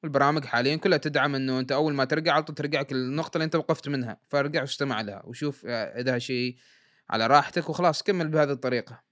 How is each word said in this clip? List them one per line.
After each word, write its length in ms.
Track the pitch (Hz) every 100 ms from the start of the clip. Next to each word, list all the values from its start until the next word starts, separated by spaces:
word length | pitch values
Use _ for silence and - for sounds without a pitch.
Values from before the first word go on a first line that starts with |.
البرامج 400 | 160 139 139 156
حاليًا 320 | 135 120 127 156
كلها 220 | 190 156
تدعم 360 | 156 147 139
إنه 240 | 139 131 131
أنت 120 | 127
أول 220 | 139 156
ما 100 | 143
ترجع، 280 | 131 156 160
على 100 | 151
طول 140 | 156 151
ترجعك 360 | 147 151 135
للنقطة 440 | 131 127 143 165 -
اللي 80 |
أنت 120 | 160 165
وقفت 320 | - 160 -
منها. 320 | 143 120 107 _
فارجع 320 | 147 143 147
واستمع 400 | 131 - 139 110
لها 220 | 107 98
وشوف، 420 | - 117 147 143 -
آه، 340 | 120 104 117
إذا 180 | 123 123
شيء 380 | 123 127 123 123 _ _ _ _ _
على 160 | 110 113
راحتك، 420 | 143 139 - -
وخلاص 320 | 151 175 156
كمل 260 | - 185 160
بهذه 220 | 156 147
الطريقة. 520 | 139 127 123 - 123 _